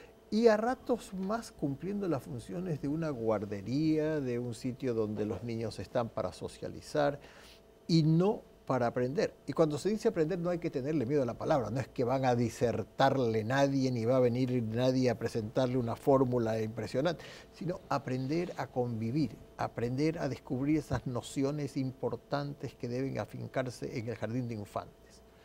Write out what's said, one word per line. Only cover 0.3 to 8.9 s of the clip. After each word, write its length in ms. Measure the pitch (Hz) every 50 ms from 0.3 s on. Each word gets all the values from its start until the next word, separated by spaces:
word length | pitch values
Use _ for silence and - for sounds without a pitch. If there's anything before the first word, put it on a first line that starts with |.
y 180 | 214 214 233 226
a 100 | 214 208
ratos 560 | 220 240 262 254 - - 247 - - - -
más 360 | 185 190 190 220 233 226 -
cumpliendo 560 | - - 165 143 139 - 165 185 202 202 196 175
las 140 | 151 127 -
funciones 600 | 170 147 120 - - 185 175 185 185 151 131 -
de 60 | 139
una 200 | 151 160 165 156
guardería, 1120 | 143 117 113 110 107 101 104 101 107 98 95 110 127 147 156 160 156 156 151 156 156 151
de 180 | 135 127 120 120
un 140 | 123 123 113
sitio 400 | - - 127 123 - 139 127 117
donde 320 | 110 107 107 107 104 107
los 200 | 107 107 92 113
niños 340 | 120 113 113 117 104 - -
están 320 | 98 - - 127 117 110
para 240 | - - 98 90 -
socializar 840 | - - - - - - - - - - - - 151 143 143 143 - - - - - - - - - - - - - - -
y 140 | 170 165 151
no 400 | 160 160 165 185 208 226 - - - - - -
para 220 | - 135 127 -
aprender. 480 | -